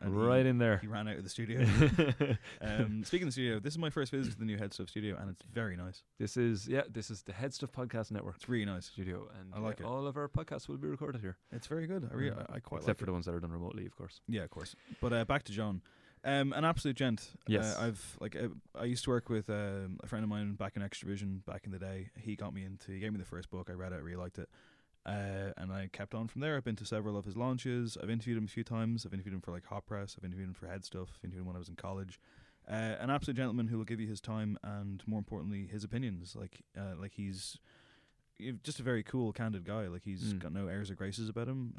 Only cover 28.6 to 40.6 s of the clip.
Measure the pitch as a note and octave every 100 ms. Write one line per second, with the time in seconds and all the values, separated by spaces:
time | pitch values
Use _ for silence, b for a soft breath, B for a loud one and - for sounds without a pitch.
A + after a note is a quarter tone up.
28.6 | A2+ A#2 A2+ A#2 G2+ G2 F#2+ F#2+ E2+ F2
29.6 | - G2+ - G#2 G2+ - F#2 F#2 F#2+ F#2
30.6 | F2 F#2+ F#2 F#2 F2+ - F2+ F#2 F#2 F2+
31.6 | E2+ E2+ - F#2+ F#2+ F2 b b b b
32.6 | - G#2+ A2+ A2 B2 C#3 - C3 B2+ A#2+
33.6 | A2+ A2+ A2 A#2 A2 G#2 - A2 G#2+ G#2
34.6 | - G#2 G2+ G2 - G#2+ G2+ G#2+ E2 G2+
35.6 | F#2+ G#2 G2+ A#2 C3 F#2 F2 A2 F#2+ -
36.6 | - - G2 F2 G2 - G2+ F#2 - -
37.6 | b b b b b b _ _ A#2 A#2
38.6 | - D3+ B2+ A#2+ G#2 C3 A#2 G2+ A2+ G#2
39.6 | F2 G#2+ G2+ F2 G#2 F#2+ G#2+ G2 E2 F2